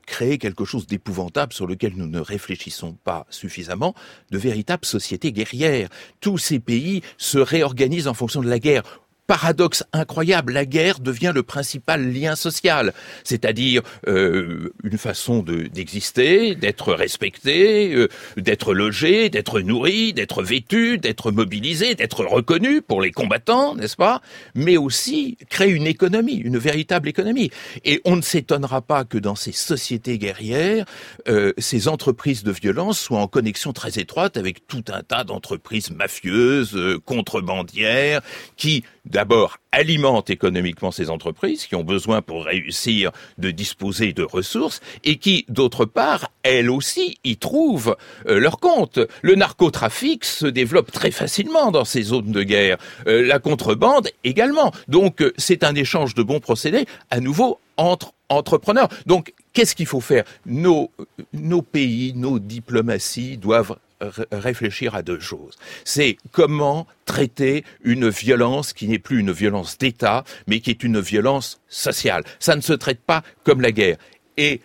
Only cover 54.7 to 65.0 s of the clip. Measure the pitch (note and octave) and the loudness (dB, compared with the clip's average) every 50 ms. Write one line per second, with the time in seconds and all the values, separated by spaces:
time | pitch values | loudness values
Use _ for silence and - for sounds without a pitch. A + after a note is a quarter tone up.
54.7 | - - - - C3+ F3 G3 F#3+ - - D3+ C3+ - - - - F3+ E3 E3 D3 | 0 -4 -4 2 4 4 4 4 2 2 0 0 0 0 0 0 2 4 2 2
55.7 | D3 C#3+ C3+ - - E3+ D3 B2+ - A#2+ A2+ G#2+ C#3+ D3 - - A#2+ A2 - D3 | 2 0 0 0 0 0 0 0 0 0 0 0 0 -2 0 -2 -2 0 0 0
56.7 | F3+ C4+ C4 - - - - _ B2+ B2 B2+ C3 D3 E3+ B3+ B3 - - _ _ | 0 0 0 -2 -6 -16 -8 _ -4 -2 -2 0 2 2 2 2 0 -4 _ _
57.7 | _ - D#3+ F3 F3+ - - - - _ _ - C#3 D3 D3 - E3 D3 - - | _ 2 2 2 2 0 -2 -10 -20 _ _ 0 0 0 4 2 2 2 2 2
58.7 | G#3 C4 B3 - - - - - F3+ F3 D#3+ - - _ _ _ - A#3 A#3 - | 4 4 4 2 0 -4 2 2 2 2 2 -4 -16 _ _ _ 2 4 4 4
59.7 | - - E3 - - C3 A#2 - D3 A#2 G#2 - - - - - A#2+ C#3+ E3+ F3+ | 2 -2 -4 -2 -2 -4 0 2 2 2 2 0 -8 -18 -10 -6 -4 2 4 4
60.7 | E3+ D3+ C#3 - _ - - - _ - - - - D3+ D#3 D#3+ F3 F3 B2 - | 4 4 2 -2 _ -14 -18 -18 _ -20 -16 -12 -10 -6 -2 0 0 0 0 0
61.7 | - D3+ C3+ B2 A2+ A#2+ B2+ C3 B2+ B2 B2 C3+ C3+ A2 G2 G#2 A2+ A#2+ A2+ - | 0 0 0 0 0 -2 -2 -4 -4 -4 -2 -2 -2 -2 -4 -6 -10 -12 -6 0
62.7 | A#2+ A2+ A2+ A#2 G#2 F#2 - - - A#2 B2 B2+ C3+ A2+ F#2 G#2 A2+ A#2 G#2+ F#2+ | 0 0 2 2 -2 -2 -4 -6 -8 -8 -8 -10 -10 -6 0 2 4 4 2 0
63.7 | G2+ - _ _ _ _ G2 G#2 - A2 A2 - G#2+ G2+ G2+ B2+ A#2+ - A#2 G#2 | -4 -12 _ _ _ _ -12 -10 -8 -10 -8 -8 -6 -4 -4 -4 -4 -2 -4 -4
64.7 | G2 - - A#2 G#2+ G2 | -4 -4 -6 -6 -6 -6